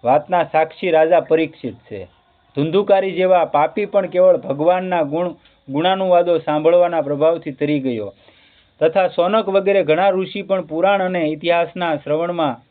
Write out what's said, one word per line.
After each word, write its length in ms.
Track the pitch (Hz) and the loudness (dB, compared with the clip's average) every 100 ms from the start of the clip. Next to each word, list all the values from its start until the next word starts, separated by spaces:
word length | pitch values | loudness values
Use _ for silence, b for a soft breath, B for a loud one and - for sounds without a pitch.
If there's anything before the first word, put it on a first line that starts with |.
વાતના 400 | 117 147 147 180 | 2 0 0 -2
સાક્ષી 480 | 151 160 160 - 190 | 0 -2 -2 -4 0
રાજા 280 | 156 160 170 | 2 4 2
પરીક્ષિત 560 | - 160 156 - 127 107 | 2 0 0 -6 -12 -12
છે. 320 | _ 104 90 _ _ _ _ - | _ -16 -16 _ _ _ _ -6
ધુંધુકારી 560 | 156 180 202 196 190 | -2 -2 2 0 0
જેવા 340 | 180 185 185 160 | -2 2 2 2
પાપી 400 | 147 156 - 202 | 0 0 -2 -2
પણ 220 | 202 185 | -2 -2
કેવળ 300 | 175 185 170 | 2 4 4
ભગવાનના 680 | - 139 160 185 185 175 | 0 -2 0 0 0 -2
ગુણ, 260 | 147 151 180 - b b - | -2 -2 -6 -8 b b -8
ગુણાનુવાદો 680 | 139 175 190 190 175 175 165 | -2 0 0 2 2 4 0
સાંભળવાના 640 | 160 151 156 175 175 165 | 0 0 4 4 4 0
પ્રભાવથી 500 | 143 143 156 165 160 | -2 0 0 0 -6
તરી 280 | 131 147 147 | -6 -2 -2
ગયો 340 | 131 117 101 - b b b b b _ | -2 -6 -8 -14 b b b b b _
તથા 280 | 160 165 185 | 0 2 0
સોનક 420 | - 175 220 208 | 0 0 0 0
વગેરે 340 | 196 190 196 | 0 2 0
ઘણા 260 | 151 208 196 | 2 2 2
ઋષિ 320 | 185 185 202 | 0 -4 -8
પણ 200 | 190 190 | -4 -4
પુરાણ 420 | 156 156 185 202 | -4 -2 0 0
અને 220 | 185 180 156 | -2 -2 -4
ઇતિહાસના 680 | 151 165 170 170 175 175 147 | -4 -2 0 0 -4 -4 -4
શ્રવણમાં 680 | 143 151 170 175 151 117 _ | -4 -4 -4 -2 -4 -4 _